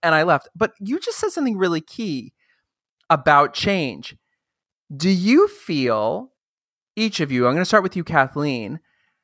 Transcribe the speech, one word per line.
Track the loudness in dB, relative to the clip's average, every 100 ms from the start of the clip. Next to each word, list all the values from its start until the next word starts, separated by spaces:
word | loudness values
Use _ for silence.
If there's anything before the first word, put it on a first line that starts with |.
And | 0 2
I |
left. | 2 0 -2 -4
But | -4 -4
you | -8 -6
just | -6 -6
said | -4
something | -2 -2 0
really | -2 -2
key | -6 -10 -6 -8 -10 _ _ _ _ _ _ _ -2
about | 0 4 4 4
change. | 0 -2 -2 -2 -6 -16 -20 _ _ _ _ _ _ -16 -2
Do | 0
you | 2 4 4 4
feel, | 0 -6 -2 0 0 -2 -4 -8 _ _ _ _ _ _ -4
each | -4 -2
of | -2
you, | 2 2
I'm |
gonna | 0 2
start | 2
with | 0 -6
you, | -2
Kathleen, | 0 0 -2 -4 -4 -8 -12 _ _ _ _